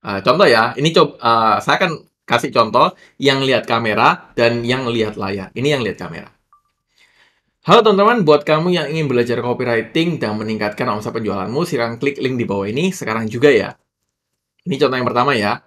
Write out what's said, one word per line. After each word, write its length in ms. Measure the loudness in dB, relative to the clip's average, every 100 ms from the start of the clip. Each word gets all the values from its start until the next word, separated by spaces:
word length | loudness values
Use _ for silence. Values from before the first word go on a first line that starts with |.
Eh, 200 | -8 -4
contoh 240 | 0 4 4
ya, 240 | 4 2 0
ini 160 | 0 2
coba, 160 | 2 0
eh, 360 | 0 2 2 0
saya 160 | 0 0
akan 320 | 0 -4 _ _
kasih 240 | -4 -2 0 0
contoh 400 | 2 2 2 0 -20 _
yang 240 | 0 0
lihat 240 | 2 0 0
kamera 640 | -2 0 2 2 0 -6
dan 320 | 0 2 2
yang 240 | -2 -2 -2
lihat 320 | -2 -2 -4
layar. 320 | -8 -8 -8
Ini 240 | -4 -2 0
yang 80 |
lihat 160 | -4 -6
kamera. 320 | -12 -14 -18 _ _ _ _ _ _ _ _ _ _ _ _ _ 2
Halo 160 | 4
teman-teman, 400 | 6 4 4 4
buat 240 | 4 4 4
kamu 320 | 0 2 0
yang 80 | -2
ingin 240 | -4 0
belajar 320 | 0 0 -2
copywriting 720 | -2 -4 0 -2 -2 -2 -2 -2
dan 240 | -4 -4
meningkatkan 480 | -4 -4 -4 -4 -4
omset 240 | -4 -6
penjualanmu, 480 | -6 -4 -4 -4 -4 -2
silakan 320 | -2 -4 -2
klik 160 | -6 -4
link 240 | -4 -4
di 80 | -2
bawah 160 | -2
ini 240 | -4 -2 -4
sekarang 400 | -4 -6 -4 -4
juga 240 | 2 4
ya. 240 | 4 2 -10 _ _ _ _ _ _ _ _
Ini 160 | -8 -2
contoh 160 | 0 0
yang 120 | -2
pertama 240 | 0 0 0
ya. 240 | -2 -4